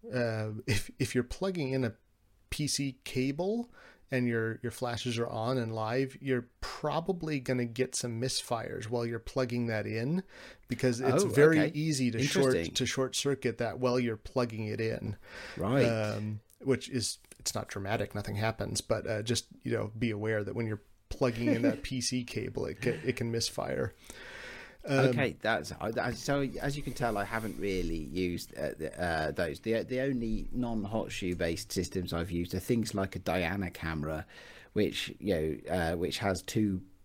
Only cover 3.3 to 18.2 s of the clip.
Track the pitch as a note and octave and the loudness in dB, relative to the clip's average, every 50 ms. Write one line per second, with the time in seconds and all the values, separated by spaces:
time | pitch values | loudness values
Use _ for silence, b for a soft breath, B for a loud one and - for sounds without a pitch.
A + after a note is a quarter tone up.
3.3 | C#3 D3 F3 F#3+ G#3+ A#3 A#3 - B B B B B B B B - C3 B2 A#2+ | 0 0 0 0 0 -2 -2 -6 B B B B B B B B 0 2 2 2
4.3 | A#2 A2+ A2+ A2+ A2+ A2 - A#2+ A2 - - A#2+ A#2+ A2+ - B2+ A#2+ A2+ A#2 A#2 | 2 2 0 0 -2 -2 -4 -6 -4 -2 -4 -4 -2 -2 -2 -2 0 0 -2 -2
5.3 | - A2+ A2 A#2 C3 C3 A#2 A2 A2 A2+ A2 A2 A#2 C3 C3+ C3 C3 - - C#3 | -2 -2 0 0 2 0 0 0 -2 -2 -2 0 2 0 0 0 -2 -8 -2 0
6.3 | C3 B2 A#2+ - _ _ - - - - - D3+ C#3+ D#3 E3+ E3+ F#3+ F3 E3+ D#3+ | 0 0 0 -4 _ _ -10 -10 -8 -4 -2 0 0 0 0 0 -4 -2 -2 -2
7.3 | D3+ C#3 B2+ A#2+ C3 B2 B2 A#2+ A#2 A#2+ B2+ B2 - - - B2 A#2 A2+ A#2 C3 | -2 -2 0 0 0 2 2 -2 0 0 -2 0 0 -4 -4 -2 -2 -2 -2 0
8.3 | - - - - A#2+ A2+ A2+ - - - G#2+ G#2+ A#2 A#2+ A#2+ A#2 A#2 A2+ - - | -2 -2 -2 -2 -4 -4 -2 -4 -6 -6 -6 -2 -2 0 0 0 -2 -4 -6 -4
9.3 | - C3+ C3 B2 A#2+ A#2+ A#2+ A#2 A2+ G#2+ G#2+ G#2+ G#2+ A2 A#2 C3+ D#3+ F#3 F#3 B | 0 0 0 2 2 0 0 0 0 0 0 -2 -2 -2 0 0 0 0 -2 B
10.3 | B B B B B B B - B2 - - B2+ B2 A2+ - - - D3+ G3+ G3 | B B B B B B B -6 -4 2 4 4 4 4 4 4 6 6 4 4
11.3 | G#2 C3 C#3+ D#3 D#3+ D#3 D3+ D3+ - D3 D3+ D#3+ D3+ C3 C3 A#2+ A2 A2 B2+ C#3+ | 8 10 10 10 10 8 4 4 2 0 2 2 2 4 2 2 4 4 2 4
12.3 | - F#3+ C#3 C3 B2+ F2+ E2 E2+ - - C3 A#2 - - C3 B2+ - - - C#3+ | 6 6 6 6 6 4 2 0 0 0 0 0 2 0 0 0 0 0 2 2
13.3 | C#3 C3+ - B2 A2 - A#2+ A2+ F#2 - B2+ B2 B2 B2+ B2 A#2 A2 A2 - - | 0 2 0 -2 0 0 -2 -2 -2 2 2 4 4 4 2 2 0 -4 -8 -4
14.3 | - C3 B2 A#2+ A2 G#2+ A2 G#2+ G#2+ G2 A2+ A2+ A2+ - - - G2+ - B B | 0 0 0 0 0 -4 -4 -4 -2 0 0 0 0 -2 -2 -4 -6 -6 B B
15.3 | B B B B B - E2+ G2 B2 C#3 B2 A#2+ A#2 A2+ G#2+ G#2+ G#2+ G#2+ G#2+ G#2+ | B B B B B -4 0 2 4 6 6 6 4 2 0 0 -2 -2 -4 -4
16.3 | G#2+ G#2 - _ - _ - C3+ C3 A#2+ - - - C3 G#2+ - - - - - | -6 -6 -10 _ -20 _ 0 0 0 0 0 -2 -2 -2 -2 -2 -4 -6 -12 -20
17.3 | - - - - - A2 - - - G2+ G2 F#2+ G#2+ A2+ G#2 G#2 - G#2 | -20 -8 -8 -4 -4 -4 -6 -4 -6 -6 -2 -2 0 0 -2 -2 -4 -6